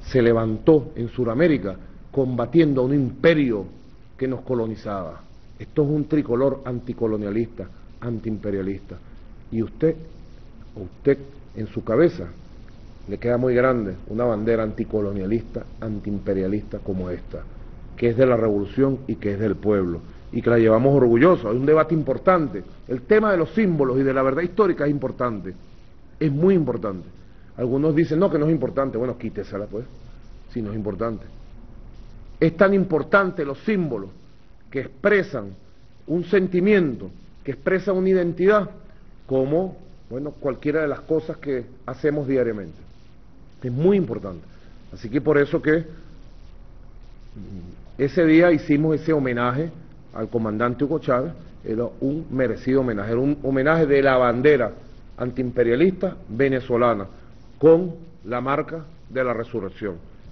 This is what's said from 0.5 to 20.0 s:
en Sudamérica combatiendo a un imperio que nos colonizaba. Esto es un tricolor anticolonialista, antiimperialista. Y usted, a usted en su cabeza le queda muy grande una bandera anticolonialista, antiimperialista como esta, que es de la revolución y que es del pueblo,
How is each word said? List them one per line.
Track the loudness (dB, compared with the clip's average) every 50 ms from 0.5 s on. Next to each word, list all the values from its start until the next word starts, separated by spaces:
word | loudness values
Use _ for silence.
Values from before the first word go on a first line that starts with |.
| -2 2 4 4 4 4 4 -2 -6
en | -8 -8 -6
Sudamérica | -4 -4 -2 -2 2 2 4 4 2 2 -2 -6 -8 -10 -14 -18 -18 -20 -18 -4
combatiendo | -2 -2 0 0 0 -2 -2 2 4 4 4 4 4 2
a | 2
un | 2 2
imperio | 0 0 -2 -2 2 4 4 4 4 2 0 0 -2 -4 -8 -14 -18 -20 -20 -20 -20 -20 -20 -8 -6
que | -4
nos | -4 -4 -6
colonizaba. | -4 -4 -2 -2 -2 -2 -6 -8 -8 -8 -6 -6 -8 -10 -12 -14 -18 -20 -20 -20 -20 -20 -18 -16
Esto | -16 -4 0 0 2
es | 2
un | 0 0 0
tricolor | 0 0 0 0 0 0 0 2 0 0 -2 -6
anticolonialista, | -8 -8 -6 -6 -8 -4 -2 -2 -2 -2 -2 -4 -2 -2 -2 -4 -4 -6 -12 -14 -14 -16 -18 -20 -20 -16 -10
antiimperialista. | -8 -6 -6 -6 -6 -6 -6 -4 -4 -4 -4 -2 -4 -4 -6 -6 -10 -14 -16 -16 -16 -18 -18 -18 -18 -18 -18 -20 -12 -6
Y | -4 -4
usted, | -4 -4 -2 0 0 0 0 -2 -8 -16 -18 -18 -18 -18 -18 -20 -20 -20 -20 -20 -20 -18 -14
a | -14
usted | -14 -14 -14 0 2 2 2 2 -2 -10 -18 -18 -20 -14 -10
en | -10 -10 -8
su | -8 -8 -2
cabeza | 0 4 4 4 4 2 -2 -10 -12 -14 -16 -18 -18 -18 -18 -18 -20 -18 -18 -20 -20 -18 -16 -10 -10
le | -8 -4
queda | -2 0 0
muy | 2 2 2 4
grande | 4 4 4 2 0 -2 -4 -6 -8 -10 -8
una | -4 -2 0
bandera | 0 0 0 2 2 2 2 0
anticolonialista, | -2 -4 -6 -4 -2 -2 -2 -2 -2 -4 -4 -2 -2 -2 -2 -4 -6 -10 -12 -12 -12 -12 -10
antiimperialista | -8 -6 -6 -6 -6 -6 -6 -4 -2 -2 -2 0 0 -2 -2 -4 -4 -8 -10 -8
como | -6 -6 -6 -4 -6 -6
esta, | -8 -8 -10 -12 -12 -12 -12 -14 -14 -16 -16 -16 -16 -16 -16 -16 -4
que | 0 0 2
es | 4
de | 4 4
la | 4 4
revolución | 4 2 2 2 0 -2 -2 0 2 2 2 2 -2 -4
y | -6 -6
que | -4 -4 -4 -2
es | 0
del | 0 0 -2
pueblo, | 0 0 2 2 2 2 0 -4 -6